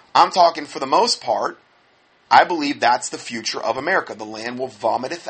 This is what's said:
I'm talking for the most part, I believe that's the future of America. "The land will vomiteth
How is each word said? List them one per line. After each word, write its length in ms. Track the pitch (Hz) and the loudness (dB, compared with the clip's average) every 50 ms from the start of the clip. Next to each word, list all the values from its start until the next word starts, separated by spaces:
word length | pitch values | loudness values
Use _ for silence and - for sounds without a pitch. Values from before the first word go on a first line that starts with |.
| _ _ - | _ _ 2
I'm 160 | 139 170 185 | 4 4 4
talking 360 | - 190 170 170 160 156 147 | 4 4 4 4 2 0 -8
for 120 | - - 156 | -12 -10 -8
the 80 | 139 | -2
most 340 | 131 147 180 226 233 - - | 0 2 2 2 2 0 -4
part, 380 | - 127 107 101 117 165 180 - _ _ _ _ _ _ _ _ _ _ _ _ _ - | -4 -4 -2 -2 -2 -4 -6 -10 _ _ _ _ _ _ _ _ _ _ _ _ _ 4
I 140 | 113 135 - | 6 6 6
believe 340 | 175 175 156 147 143 139 117 | 6 2 -2 -2 -4 -2 2
that's 300 | 120 113 123 123 - - | 2 2 2 2 -2 -6
the 100 | - 143 | -10 -12
future 420 | - - 120 113 110 - - - | -10 -10 -10 -8 -8 -8 -8 -4
of 160 | - 113 117 | -4 -4 -4
America. 380 | 131 139 170 190 165 - - 104 | -2 -2 0 0 0 -2 -4 -8
"The 100 | 107 107 | -12 -12
land 360 | 107 110 107 113 120 123 123 | -12 -10 -10 -10 -8 -8 -8
will 80 | 131 123 | -8 -10
vomiteth 600 | - - - 110 110 117 127 127 170 170 - | -8 -4 -2 -2 -2 -2 -4 -6 -8 -10 -10